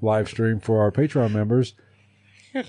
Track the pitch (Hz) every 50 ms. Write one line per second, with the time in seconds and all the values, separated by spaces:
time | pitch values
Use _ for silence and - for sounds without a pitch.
0 | 110 110 107 110 104 - - - 113 113 113 104 - - 110 107 107 104 98 -
1 | 147 147 - 147 120 107 104 107 107 104 120 127 123 - - _ _ _ _ _
2 | _ _ _ _ _ _ _ _ _ _ - 269 247